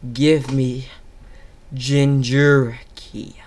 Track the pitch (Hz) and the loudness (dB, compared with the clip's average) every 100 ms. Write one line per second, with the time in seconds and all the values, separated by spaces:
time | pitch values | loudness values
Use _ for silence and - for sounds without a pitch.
0 | 127 120 143 156 131 135 131 123 131 - | -12 -2 2 2 0 -2 -2 -4 -12 -18
1 | - - - - - - - 135 123 143 | -20 -20 -20 -20 -20 -20 -16 -12 -2 2
2 | 139 139 123 135 143 139 123 117 - - | 2 2 0 2 4 4 2 -6 -16 -20
3 | - 107 - - | -18 -16 -16 -18